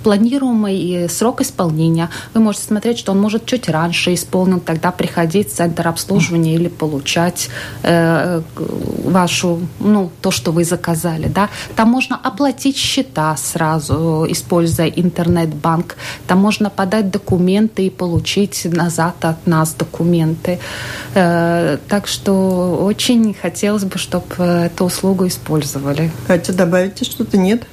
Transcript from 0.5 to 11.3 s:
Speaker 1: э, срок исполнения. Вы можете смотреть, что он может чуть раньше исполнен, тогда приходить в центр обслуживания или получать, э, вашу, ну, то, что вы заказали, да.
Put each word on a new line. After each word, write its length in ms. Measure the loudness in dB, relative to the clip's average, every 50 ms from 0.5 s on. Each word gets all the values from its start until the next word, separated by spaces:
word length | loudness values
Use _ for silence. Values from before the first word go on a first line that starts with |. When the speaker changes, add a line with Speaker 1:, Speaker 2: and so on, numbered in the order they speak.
| 2 0 0 0 0 -2 -2 -2 -2 -2 -2
Speaker 1:
э, 40 | -2
срок 340 | -2 0 0 0 0 0 -2
исполнения. 680 | -4 -2 -2 -2 0 0 2 2 2 2 2 0 -2 -6 -10 -12 -2 0
Вы 80 | 2
можете 240 | 2 2 2 -2 -4
смотреть, 340 | -2 -2 0 0 0 -2 -2
что 140 | -2 0 0
он 80 | 2
может 240 | 2 2 0 -2 -2
чуть 240 | -2 -2 -2 0 0
раньше 460 | 0 0 0 0 0 0 0 0 0
исполнен, 460 | 0 -2 -2 0 2 2 2 2 2
тогда 300 | 0 -2 -2 -2 0 -2
приходить 600 | 0 -2 -4 -2 0 0 0 2 2 0 0 0 -2
в 20 |
центр 320 | -2 -2 0 0 0 -2 -2
обслуживания 680 | -2 -4 -2 0 2 2 2 2 2 2 2 2 2
или 140 | 2 0 -2
получать, 840 | -2 -4 -4 -2 -2 -4 -4 -2 0 0 0 0 0 -4 -6 -8 -8 -10 -12 -12 -10 -4 0
э, 580 | 2 4 4 4 4 4 2 2 0 -2 -2 -4 -6 -8 -8 -8 -6 -6 -6 -6 -4 -4 -4 -2
вашу, 560 | 2 2 4 4 2 2 0 0 0 0 0 -2 -6 -6 -2
ну, 320 | 2 4 4 4 2 0 -4 -4 -2
то, 80 | -2
что 220 | -2 0 -2 0 0
вы 120 | 2 2
заказали, 640 | 2 0 -2 -2 -2 -2 0 -2 -2 -2 -2 -2
да. 220 | -2